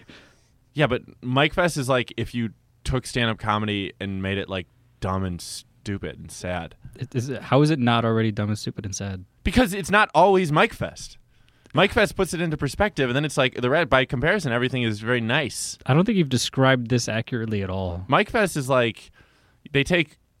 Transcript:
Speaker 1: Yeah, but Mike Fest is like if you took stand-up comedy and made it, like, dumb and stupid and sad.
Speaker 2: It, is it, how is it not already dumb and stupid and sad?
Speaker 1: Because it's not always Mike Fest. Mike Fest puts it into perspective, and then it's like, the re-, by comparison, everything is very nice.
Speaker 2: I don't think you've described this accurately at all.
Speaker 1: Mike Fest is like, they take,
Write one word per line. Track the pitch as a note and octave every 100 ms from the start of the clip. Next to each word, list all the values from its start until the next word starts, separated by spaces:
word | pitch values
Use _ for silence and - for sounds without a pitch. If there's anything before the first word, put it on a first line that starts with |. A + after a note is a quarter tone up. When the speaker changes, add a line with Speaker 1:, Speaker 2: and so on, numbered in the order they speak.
| - - - _ _ _ _
Speaker 1:
Yeah, | C#3+ C3+
but | B2 - -
Mike | B2 B2+ D3+
Fest | F#3+ F3 D3+
is | B2+
like | C3 A#2 -
if | A2+
you | A#2+ A2+ - _ _
took | - C3 -
stand-up | B2+ A#2 A2
comedy | G#2+ G#2+ G#2+ G2+ G2 -
and | G2 F#2+
made | F#2+ G2
it, | F2+
like, | F#2+ F2 _ _ -
dumb | F#2+ F#2+
and | F#2+ F2
stupid | - - - _ - G2 E2+ C2
and | E2
sad. | - F2+ F2+ E2 - - -
Speaker 2:
It, | B2+
is | C3 C3
it, | A#2
how | - C3
is | D3+
it | D#3
not | A#2+ A#2
already | A2+ A2+ A2
dumb | G#2 G#2
and | G#2+
stupid | - - F#2+
and |
sad? | F#2 G2 F#2 - _
Speaker 1:
Because | - A3+ A3+
it's | G3 D3+
not | G3+ G#3
always | D3+ F#3+ F#3+ E3+
Mike | D3+ A3
Fest. | - F#2 - - - _ _ _ _ _
Mike | D3 G3
Fest | A#3+ G3+ -
puts | F#3+
it | E3
into | E3+ D3+
perspective, | C#3+ - G3+ - B2+
and | B2+
then |
it's | D3+ D3+
like, | C3 -
the | B2
re-, | D#3
by | D3+ C3 C3
comparison, | C3 D3+ G#3 D3+
everything | A#2 B2 C3
is | A#2 G#2
very | A2 B2
nice. | A2+ C#3+ C3 - - -
Speaker 2:
I | -
don't | C#3+
think | G3 G3+
you've | C#3+
described | B2+ - - C3 B2+ A#2
this | B2 A#2
accurately | A2 - A#2+ A2+ G#2+
at | F#2+
all. | F#2 F#2 F2 F#2+
Speaker 1:
Mike | D3+ G3+
Fest | A#3+ G3 D3+
is | B2+
like, | B2+ A#2 - - _ _ _ _ _ -
they | C#3+
take, | C#3 F3 D3+ _ _ _